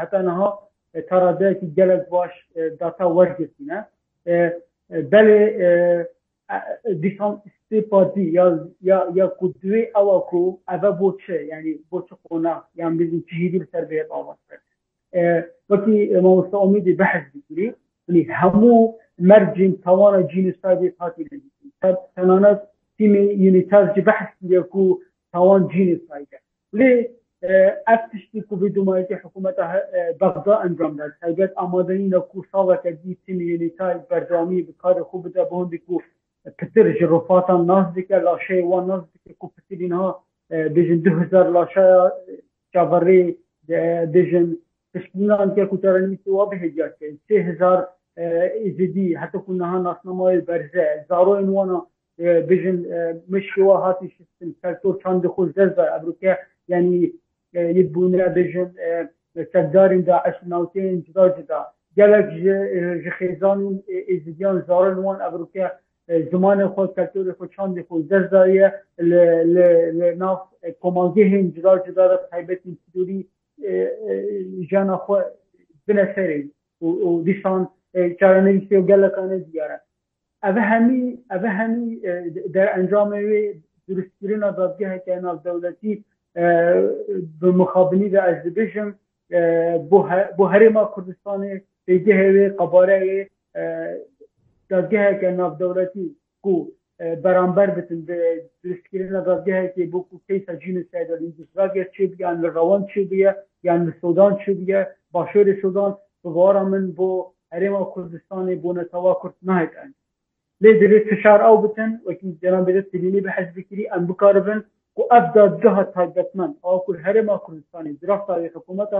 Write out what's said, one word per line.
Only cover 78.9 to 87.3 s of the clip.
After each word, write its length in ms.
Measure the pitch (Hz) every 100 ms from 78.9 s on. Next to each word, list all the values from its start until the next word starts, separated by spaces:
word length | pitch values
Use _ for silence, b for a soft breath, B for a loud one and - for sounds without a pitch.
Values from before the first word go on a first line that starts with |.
| 196 190 190 190 190 160
diyar 180 | 160 151
e. 100 | - _ _ _ _ _ _
Ev 120 | 202 208
hemî, 640 | 208 226 240 254 247 - _
ev 120 | 185
hemî, 500 | 220 196 226 233 233 226
e, 80 | 190 175 170 170 180
der 140 | 185 202
encamê 540 | 185 180 208 208 202 208
wê 280 | 214 208 160 _ _ -
durustkirina 680 | 190 185 _ 196 214 202 185
dadgeheke 640 | 180 - 196 185 185 180
navdewletî, 840 | 180 165 175 175 175 170 214 208 - _ _ 170
e, 60 | 175 170 170 185 196 - 208 190 160